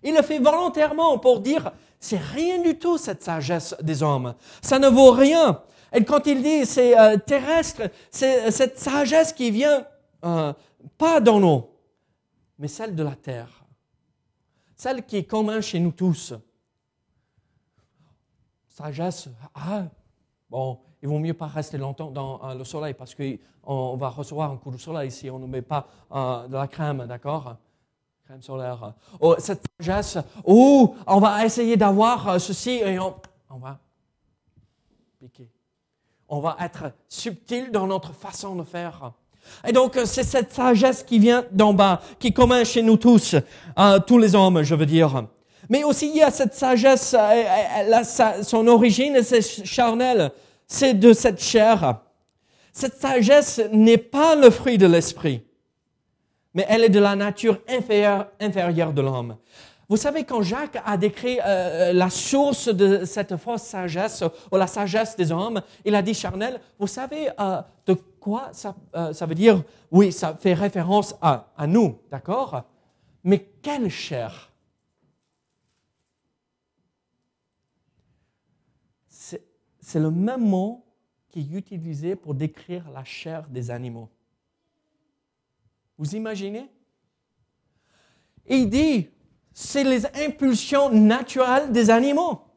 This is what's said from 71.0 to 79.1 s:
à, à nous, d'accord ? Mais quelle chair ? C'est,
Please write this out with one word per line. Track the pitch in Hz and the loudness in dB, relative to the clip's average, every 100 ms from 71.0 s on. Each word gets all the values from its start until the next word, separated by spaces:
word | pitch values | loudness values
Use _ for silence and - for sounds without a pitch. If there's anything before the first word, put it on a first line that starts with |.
| 202 - | -2 -4
à, | 165 131 - _ | -2 -2 -4 _
à | 151 | 0
nous, | 196 202 110 _ | 2 2 -2 _
d'accord ? | 135 147 220 269 131 - _ _ _ _ _ | -16 -8 -6 -6 -10 -14 _ _ _ _ _
Mais | 175 196 - _ | 0 0 -2 _
quelle | - 294 220 | -10 -6 -6
chair ? | - - 139 113 - - _ _ _ _ _ _ _ _ _ _ _ _ _ _ _ _ _ _ _ _ _ _ _ _ _ _ _ _ _ _ _ _ _ _ _ _ _ _ _ _ _ _ _ _ _ | -8 -10 -10 -10 -14 -20 _ _ _ _ _ _ _ _ _ _ _ _ _ _ _ _ _ _ _ _ _ _ _ _ _ _ _ _ _ _ _ _ _ _ _ _ _ _ _ _ _ _ _ _ _
C'est, | _ | _